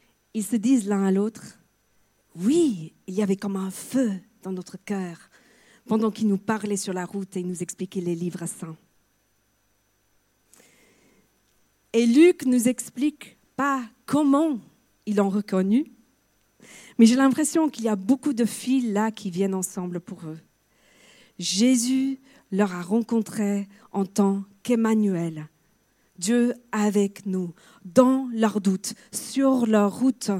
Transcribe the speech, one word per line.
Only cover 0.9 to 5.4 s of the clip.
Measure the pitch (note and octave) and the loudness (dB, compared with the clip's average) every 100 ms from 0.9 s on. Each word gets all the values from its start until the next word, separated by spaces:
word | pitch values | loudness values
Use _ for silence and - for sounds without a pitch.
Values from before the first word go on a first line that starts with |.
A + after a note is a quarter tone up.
| G3+ G3 | 0 2
à | |
l'autre, « | F#3+ G#3 - - - _ _ _ _ _ _ _ E3 | 2 0 -6 -20 -20 _ _ _ _ _ _ _ -4
Oui, | F#3+ D#4+ D#4+ F#3+ D#3+ _ - | 0 4 2 0 -8 _ -10
il | |
y | F#3 | -2
avait | G3+ G3 | 0 0
comme | G#3 G3 | -2 -6
un | F#3+ | -6
feu | F#3+ - B3+ B3 F#3+ - _ | -10 -6 -2 -2 -4 -10 _
dans | F#3+ | -10
notre | F#3 F3+ F#3 | -10 -10 -14
cœur | - G3 F3+ E3 - _ | -8 -6 -6 -12 -20 _